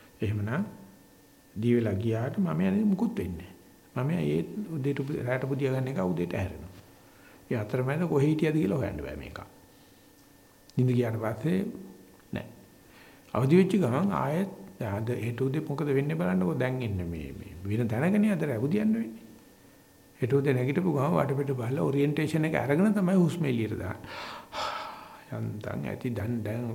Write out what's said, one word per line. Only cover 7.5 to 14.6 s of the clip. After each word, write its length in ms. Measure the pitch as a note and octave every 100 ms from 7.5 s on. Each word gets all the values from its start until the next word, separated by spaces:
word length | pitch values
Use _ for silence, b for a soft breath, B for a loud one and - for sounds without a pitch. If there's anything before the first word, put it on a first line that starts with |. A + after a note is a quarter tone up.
| A#2+
අතරමැද 460 | G#2 B2+ B2+ D3+ E3+
කොහේ 220 | D3 D3
හිටියද 280 | D#3 D#3+ D#3
කියලා 220 | F#3 D#3
හොයන්න 220 | - -
බෑ 160 | - -
මේක. 240 | - - - - - B B B B B - - - - -
නිින්ද 200 | - B2+
ගියාට 280 | B2 A#2 A2
පස්සේ 400 | A2 A2+ D#3 F#3 - - - - - - -
නෑ. 180 | - - - - - B B B B B
අවදි 200 | - C3+ F3
වෙච්ච 200 | F#3+ G#3
ගමන් 360 | C3 C3 G3+
ආයෙත් 400 | E2 C3+ E3 G3 -